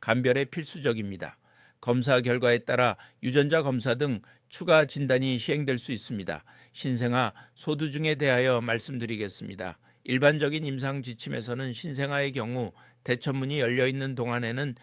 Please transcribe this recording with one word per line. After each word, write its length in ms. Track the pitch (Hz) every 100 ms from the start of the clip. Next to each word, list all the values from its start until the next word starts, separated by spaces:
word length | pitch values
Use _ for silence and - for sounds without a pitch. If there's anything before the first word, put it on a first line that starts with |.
감별에 460 | - 120 127 127 135
필수적입니다. 920 | - - 175 135 113 101 92 80 - _ _ _ _
검사 400 | - 123 123 127
결과에 400 | 123 123 123 120
따라 360 | - 123 123 98 - _
유전자 400 | 127 135 143 160
검사 320 | 139 131 117
등 260 | 120 143 117 - _ _
추가 380 | - 175 160 147
진단이 520 | 143 139 127 131 123
시행될 400 | - 151 139 127
수 140 | -
있습니다. 500 | 113 - 110 87 78 - - -
신생아 600 | - 135 123 123 123 120 - -
소두증에 600 | - - 151 156 143 156 151
대하여 440 | 143 123 131 120
말씀드리겠습니다. 1160 | 117 117 - 131 117 110 104 - - 95 92 82 _ _
일반적인 600 | - 127 143 151 143 156
임상 380 | 151 135 135 139
지침에서는 720 | 123 113 - 135 113 123 131
신생아의 600 | 117 165 135 139 143 139
경우 400 | 131 110 127 110 - - _
대천문이 560 | - 123 - 135 131 147
열려있는 540 | 120 123 131 135 135
동안에는 600 | 127 120 120 117 123 143 120